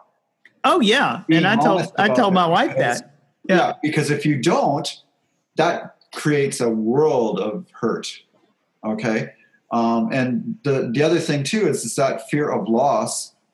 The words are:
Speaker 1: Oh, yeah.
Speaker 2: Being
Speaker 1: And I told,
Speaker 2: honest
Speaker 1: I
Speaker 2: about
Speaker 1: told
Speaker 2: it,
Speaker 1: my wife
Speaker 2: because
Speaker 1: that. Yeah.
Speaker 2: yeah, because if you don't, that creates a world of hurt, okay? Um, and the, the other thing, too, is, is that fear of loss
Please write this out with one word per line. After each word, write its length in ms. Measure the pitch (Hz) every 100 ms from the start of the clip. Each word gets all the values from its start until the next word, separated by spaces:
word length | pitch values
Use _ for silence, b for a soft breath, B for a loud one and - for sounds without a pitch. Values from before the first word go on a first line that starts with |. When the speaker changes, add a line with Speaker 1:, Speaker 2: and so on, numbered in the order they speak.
| - _ _ _ _ _ 269
Speaker 1:
Oh, 160 | 339
yeah. 420 | 202 247 190 117 -
Speaker 2:
Being 180 | 160 180
Speaker 1:
And 20 |
I 80 | 226
told, 240 | - 190
Speaker 2:
honest 140 | 156 -
Speaker 1:
I 80 | 208
Speaker 2:
about 100 | 254
Speaker 1:
told 160 | 208
Speaker 2:
it, 20 | 180
Speaker 1:
my 100 | 175
wife 280 | 180 285 -
Speaker 2:
because 240 | 135 120
Speaker 1:
that. 140 | - _ _ _ -
Yeah. 80 | 185
Speaker 2:
yeah, 180 | 143 -
because 300 | 151 156 135
if 140 | 143 151
you 160 | 139
don't, 460 | 135 254 208 151 - - _ _ _ _ _ -
that 400 | 165 - 175 _ _
creates 460 | - 156 147 139 135
a 100 | 120
world 720 | 110 110 131 156 135 110 95
of 260 | 104 101 -
hurt, 380 | - 113 85 - - _ _ _ _ _ _ 110
okay? 460 | 110 123 110 - b b b _
Um, 400 | 120 113 117 113
and 460 | 135 127 117 117 110
the, 260 | 143 135 131
the 100 | 117
other 160 | 156 170
thing, 240 | - 143
too, 240 | 139 220 185
is, 180 | 135 117
is 100 | -
that 340 | 135 - -
fear 200 | 147 147
of 180 | 120 98
loss 680 | 117 139 123 - - - _ _